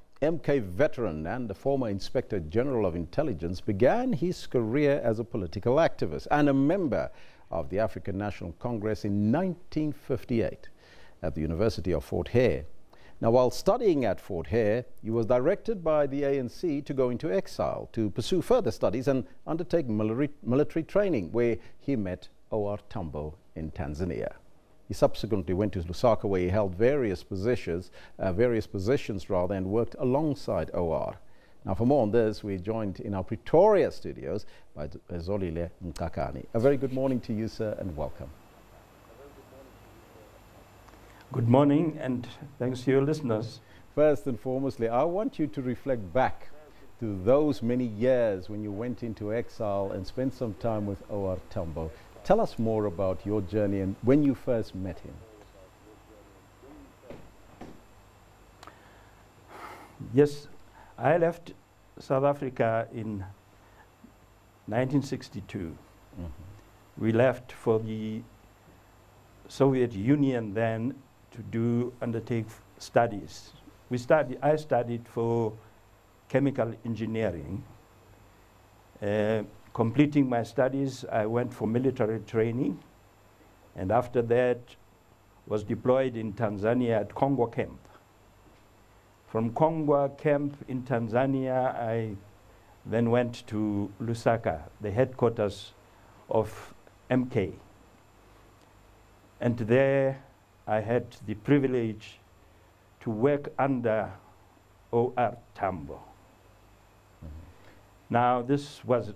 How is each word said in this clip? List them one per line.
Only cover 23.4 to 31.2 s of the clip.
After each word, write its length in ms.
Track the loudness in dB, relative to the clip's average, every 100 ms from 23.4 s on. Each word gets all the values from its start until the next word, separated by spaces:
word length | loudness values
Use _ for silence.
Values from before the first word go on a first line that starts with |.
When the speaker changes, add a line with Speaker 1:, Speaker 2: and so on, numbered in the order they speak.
| -14 -10
Speaker 1:
in 160 | -8
Tanzania. 640 | -6 -6 -4 -4 -4 -6 -8 -18 -20 _ -18 -10
He 40 |
subsequently 600 | 2 2 2 -2 -2 0
went 180 | 0 0
to 60 | -2
Lusaka, 460 | -6 2 2 4 2
where 160 | 2
he 80 | 2
held 260 | 2 0 2
various 480 | 2 4 0 -2
positions, 680 | -6 -4 0 0 -2 -4 -6 -14 -18 -4
uh, 140 | -2
various 340 | 2 2 2 -2
positions 640 | -2 0 0 -2 -6 -2
rather, 260 | 0 0 0
and 100 | 0
worked 300 | 0 0 -2
alongside 720 | 0 0 0 -2 -2 -2 -2
O 180 | -2 0
R. 240 | 0 -2 -8